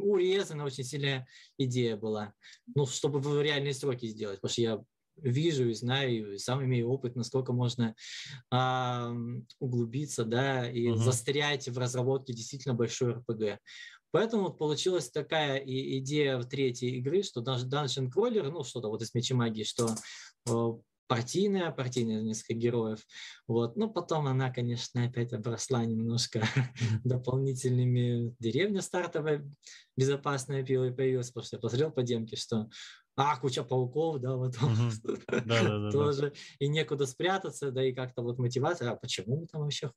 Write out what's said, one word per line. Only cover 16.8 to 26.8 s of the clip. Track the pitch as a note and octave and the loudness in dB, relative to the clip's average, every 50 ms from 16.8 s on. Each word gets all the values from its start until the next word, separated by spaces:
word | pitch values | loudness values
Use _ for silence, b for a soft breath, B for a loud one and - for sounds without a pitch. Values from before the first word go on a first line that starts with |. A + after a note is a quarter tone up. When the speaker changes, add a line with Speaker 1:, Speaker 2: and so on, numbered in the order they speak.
| B2+ B2 C3 B2+ | -2 -2 -2 -2
Speaker 1:
игры, | B2 C#3 D#3 G3 G3+ | 0 2 2 2 2
что | - - B2+ | 0 -4 -4
даже | A2+ C3 C3 B2 B2 B2+ | -2 -2 -2 -2 -2 -2
Dungeon | C#3 D3 D3 C3 - C#3 C3 B2 B2 | 0 0 0 0 -2 -2 -2 0 2
Crawler, | F3+ A3 B3 A#3 G#3 D#3+ C#3 | 2 2 2 2 0 0 0
ну, | E3 E3+ C#3 | -4 -6 -8
что-то | - - B2 G#2+ G#2+ | -6 -6 -4 -4 -2
вот | A2 G#2+ A2+ | -4 -4 -4
из | - - | -2 -2
Меча | A#2+ A#2+ - C3+ | -2 0 2 2
Магии, | B2 A#2 A#2 A2 A2 G#2+ | 2 2 2 0 -2 -4
что, | - - - A#2+ A2+ A2+ A2 B B B B B B B _ _ A#2 | -4 -2 0 0 0 0 -2 B B B B B B B _ _ 0
э, | A#2 A#2 A#2 A#2 A2+ - - _ _ _ _ - | 0 2 2 0 -2 -4 -10 _ _ _ _ 0
партийная, | B2+ A2+ A#2 - - F3 G3+ G#3 G3 F#3+ F3 D#3+ | 0 0 0 0 0 2 2 2 2 2 0 -2
партийная | C#3 - B2+ A#2+ B2 B2+ A#2 A2+ A2 G#2+ A2 | -2 -4 -4 -2 0 0 0 0 0 -2 -2
несколько | A2 G#2+ - - - A#2 | -4 -4 -4 -6 -6 -4
героев. | A#2 A#2 A#2+ A#2+ A#2+ A2 A2 A2 G#2+ - B B B B B B B B - | 0 0 2 2 2 0 -2 -4 -6 -10 B B B B B B B B -2
Вот. | A2+ A#2 A#2 A#2 - G3+ | 0 2 2 0 0 0
Но | A3 A3 | -2 0
потом | - F3 E3+ - E3+ D#3 D3 C3+ | -2 -4 -2 0 0 0 2 2
она, | C3 C3 C3 B2+ | 2 2 2 0
конечно, | B2+ B2 A#2+ A#2+ A#2+ A#2+ - - - B2 A#2+ | 0 -2 -2 -2 -2 -4 -6 -4 -2 0 0
опять | A#2+ - A#2+ A#2+ B2 A#2+ | 0 0 -2 -2 -2 -2
обросла | A2+ G#2+ A#2+ A#2 - - - C3 A#2+ A#2 | -4 -2 -4 -4 -4 -2 0 0 2 2
немножко | A2+ A2+ A2 A2+ A#2 A#2 A#2+ - - - A2+ | 2 0 0 0 0 0 0 -2 -2 0 0
<laughs> | A#2 A2+ - C3 B2 - - | 0 2 2 2 0 0 0
Speaker 2:
Мгм. | - | -2